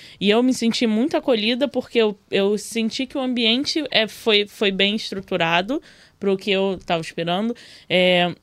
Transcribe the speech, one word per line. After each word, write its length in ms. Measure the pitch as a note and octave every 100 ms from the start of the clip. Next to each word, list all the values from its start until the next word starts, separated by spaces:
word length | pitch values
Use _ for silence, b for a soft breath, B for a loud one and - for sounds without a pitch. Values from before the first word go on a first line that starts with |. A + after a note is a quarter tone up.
| B B
e 80 | G3
eu 120 | A3
me 100 | B3+
senti 340 | B3 A3+ - A3+
muito 300 | G#3+ D4 E4
acolhida 500 | - A3 G#3+ B3 C#4+
porque 320 | B3+ - A#3
eu, 180 | G#3+ G3+ _
eu 260 | G3 G3 G#3
senti 480 | - A#3 A3 - C4
que 100 | C#4+
o 40 |
ambiente, 640 | B3+ B3 A3 A#3+ D4 D#4+ C#4+
é, 160 | - G#3+
foi, 400 | - A3+ G#3 G3+
foi 240 | - G3+
bem 240 | F#3+ G3
estruturado 880 | A3 - G3 - F#3 E3 E3+ G3 D4+ b b b _
pro 160 | G3 F#3+
que 160 | G#3
eu 260 | F#3+ G3 F3 -
tava 140 | E3+
esperando. 520 | D#3+ - E3+ F3+ A3+ A#3+ B B B
É, 420 | F3+ F3+ F3+ F3 -